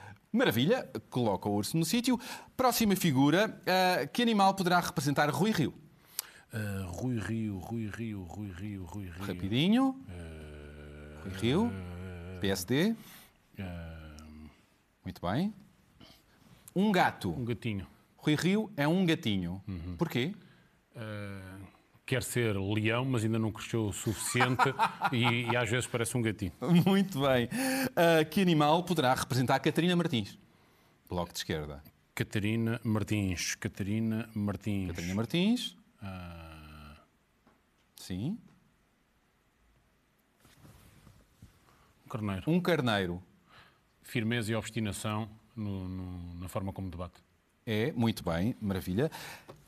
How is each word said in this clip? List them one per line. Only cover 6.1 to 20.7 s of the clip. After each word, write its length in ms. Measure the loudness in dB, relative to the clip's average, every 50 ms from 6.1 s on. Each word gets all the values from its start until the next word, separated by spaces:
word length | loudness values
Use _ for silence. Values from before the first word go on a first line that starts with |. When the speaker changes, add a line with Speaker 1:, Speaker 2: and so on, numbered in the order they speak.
| -10 -10 -10 -10 -10 -20 -16 -10
Speaker 2:
Ah, 320 | -6 -6 -4 -4 -4 -4 -6
Rui 320 | -6 -6 -4 -4 -2 -2 -2
Rio, 400 | -2 -2 -2 -2 -2 -4 -4 -6
Rui 300 | -6 -6 -6 -6 -6 -6
Rio, 340 | -6 -8 -8 -8 -8 -8
Rui 300 | -10 -10 -10 -10 -10 -10
Rio, 320 | -10 -8 -8 -8 -8 -8 -10
Rui 200 | -10 -10 -10 -10 -10
Rio. 140 | -10 -10 -8
Speaker 1:
Rapidinho. 760 | -6 -6 -4 -2 0 2 2 4 4 4 4 4 2 -2 -4 -10 -14
Speaker 2:
Ah, 1120 | -12 -12 -12 -12 -12 -14 -14 -14 -14 -16 -16 -16 -16 -16 -16 -16 -16 -16 -16 -16 -16 -12 -10
Speaker 1:
Rui 80 | -10 -6 0
Rio, 320 | 2 2 4 4 2 0
Speaker 2:
ah, 680 | -2 -6 -8 -10 -10 -10 -10 -10 -10 -10 -12 -12 -8 -2
Speaker 1:
P 80 | 0 0
S 140 | 0 0 0
D. 300 | 0 2 4 4 2 2 -2 -6 -18 -20 -20 -20 -20 _ _ _ _ _ -10
Speaker 2:
ah, 580 | -10 -8 -8 -10 -10 -12 -12 -14 -16 -16 -18 -18 -18 -18 -18 -18 -18 -20 -20 _ _ _ _ _ _ _ _ _ -14
Speaker 1:
Muito 160 | -12 -10 -4
bem. 320 | -2 0 2 2 0 -2 -4 -8 -18 -20 _ _ _ _ _ -20 -20 -20 -20 -20 _ _ _ _ _ -20 -20 -20 -14 -6 0
Um 180 | 2 2 4
gato. 400 | 4 4 4 4 2 0 -4 -4
Speaker 2:
Um 120 | -4 -2 -4
gatinho. 400 | -4 -4 -4 -4 -4 -4 -4 -6 -10 -16 -20 _ _ _
Speaker 1:
Rui 200 | -2 2 2 2
Rio 360 | 4 4 2 2 2 0 -2 -2
é 100 | 0 2
um 180 | 2 4 4 4
gatinho. 560 | 4 2 2 2 0 0 0 0 -2 -4 -6 -8
Speaker 2:
Uhum. 300 | -8 -8 -8 -6 -6 -4 -4
Speaker 1:
Porquê? 340 | -2 0 0 0 0 0 -4 -8 -14 -20 -20 -20 _ _